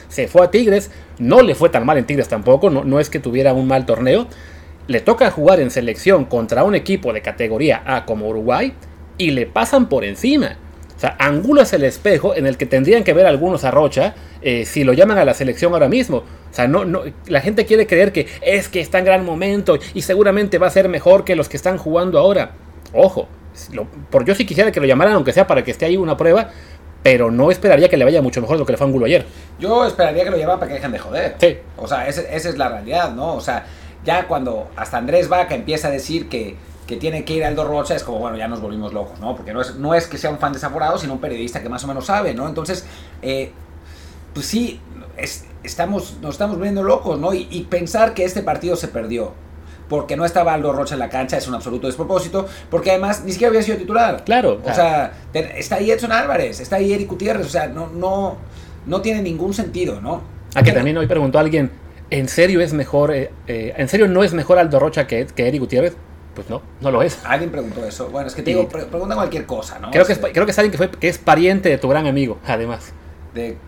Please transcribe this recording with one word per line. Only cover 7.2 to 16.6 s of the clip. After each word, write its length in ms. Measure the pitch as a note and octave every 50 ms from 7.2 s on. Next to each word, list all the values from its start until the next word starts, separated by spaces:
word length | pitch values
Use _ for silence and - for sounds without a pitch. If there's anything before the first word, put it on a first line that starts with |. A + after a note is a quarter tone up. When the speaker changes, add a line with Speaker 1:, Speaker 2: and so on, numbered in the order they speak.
Speaker 1:
categoría 600 | - A2 G#2 - A#2 A2 A2 A2 G#2+ - A#2 - -
A 200 | C3+ C3 A#2+ -
como 220 | - A2+ G#2+ G#2+ A2
Uruguay 460 | A2 A2 A2 A#2+ B2 - A#3+ C4+ - - - - - - - - - -
y 140 | F#3 D#3 C#3
le 140 | B2+ A#2
pasan 420 | - - G#3+ A#3 - - C4+ A#3+ -
por 160 | C#3+ B2 G#2
encima. 520 | G2+ G2+ - - B3+ D4 D4 A3 - - - - - - - - - -
O 40 | -
sea, 140 | - C3 - -
Angulo 420 | C3+ C#3+ C#3+ D3+ F#3 B3+ D4 C#4+ A#3+
es 100 | - -
el 120 | D#3+ C#3
espejo 500 | B2+ - - - G#3 F#3 C#3+ D3 G3+ F#3+
en 100 | D#3+ C3+
el 100 | C3+ B2
que 100 | - C#3+
tendrían 380 | B2 - C3 C3+ D#3 A3 A#3+ D#3
que 80 | F#3 D3+
ver 140 | E3 F#3+
algunos 360 | F3 D3 C3+ D#3+ F#3 F3+ C#3 -
a 60 | C3
Rocha, 440 | D3+ F#3+ G#3 - - C3 D3+ G#3 - - - - - - -
eh, 220 | C#3 A#2+ A#2 A2+
si 180 | - - D3+ C#3
lo 100 | B2+ B2+
llaman 240 | C#3+ F#3+ G#3+ G#3+ G3
a 60 | D#3+
la 80 | C3+ A#2
selección 380 | - C#3 C3 A#2+ - E3+ E3+ F3
ahora 160 | D#3+ D3 B2+
mismo. 280 | A3 C4 B3 - D3 A#2+
O 60 | - - - - - - -
sea, 120 | -